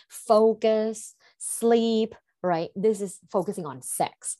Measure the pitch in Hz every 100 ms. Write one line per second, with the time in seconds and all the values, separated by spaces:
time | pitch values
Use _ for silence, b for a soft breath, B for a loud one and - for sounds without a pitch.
0 | B - - 214 226 220 220 220 220 220
1 | - - b b - - 233 233 226 220
2 | 220 - _ _ 180 165 170 - 220 196
3 | 196 - _ 202 180 196 151 127 - -
4 | 165 - -